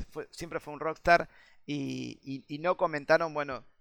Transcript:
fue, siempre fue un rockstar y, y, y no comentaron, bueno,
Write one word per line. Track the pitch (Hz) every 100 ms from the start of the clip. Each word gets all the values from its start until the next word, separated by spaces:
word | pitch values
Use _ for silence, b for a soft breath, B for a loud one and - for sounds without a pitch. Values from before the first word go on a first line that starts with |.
| -
fue, | 160 -
siempre | - 170 160
fue | -
un | 143
rockstar | 156 160 175 170 165 b b b
y, | - 147 135 127 123 -
y, | 131 135 -
y | 147
no | 170 180
comentaron, | 175 151 139 160 165
bueno, | 147 143 123 - _